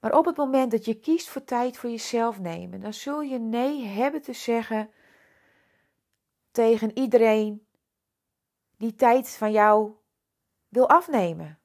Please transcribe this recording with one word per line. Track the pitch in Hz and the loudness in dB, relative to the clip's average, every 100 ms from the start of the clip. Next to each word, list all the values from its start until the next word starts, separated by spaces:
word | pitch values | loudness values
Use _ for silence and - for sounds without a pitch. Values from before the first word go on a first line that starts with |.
Maar | 220 | 2
op | 294 | 2
het | 320 320 | 2 0
moment | 285 262 262 | 0 0 0
dat | 226 | -2
je | 226 220 | -4 -6
kiest | - 330 - | -2 -2 -2
voor | - | -14
tijd | - 240 247 247 | -8 -4 -4 -6
voor | 240 | -10
jezelf | 226 - 240 233 214 | -8 -4 -2 -2 -4
nemen, | 180 165 180 190 | -10 -10 -12 -12
dan | 202 | -12
zul | 214 - 294 | -12 -8 -6
je | 294 262 | -6 -6
nee | 226 233 262 294 | -4 -2 -2 -2
hebben | 226 196 262 302 | -8 -2 -2 -2
te | 294 | -10
zeggen | 247 - 233 220 220 214 _ _ _ _ _ _ _ _ _ _ _ _ _ _ _ _ | -12 -4 -4 -2 -6 -6 _ _ _ _ _ _ _ _ _ _ _ _ _ _ _ _
tegen | - 226 226 220 214 | 0 2 2 0 -2
iedereen | 262 233 226 220 214 214 _ _ _ _ _ _ _ _ _ _ _ _ | 2 4 4 2 0 -6 _ _ _ _ _ _ _ _ _ _ _ _
die | 226 | -8
tijd | 220 254 247 - | 2 4 4 0
van | - 214 | -4 0
jou | 214 208 214 214 214 _ _ _ _ _ _ _ | 4 6 6 2 -8 _ _ _ _ _ _ _
wil | 220 254 | 0 6
afnemen. | 330 349 277 180 165 160 156 | 6 4 -2 0 -4 -12 -18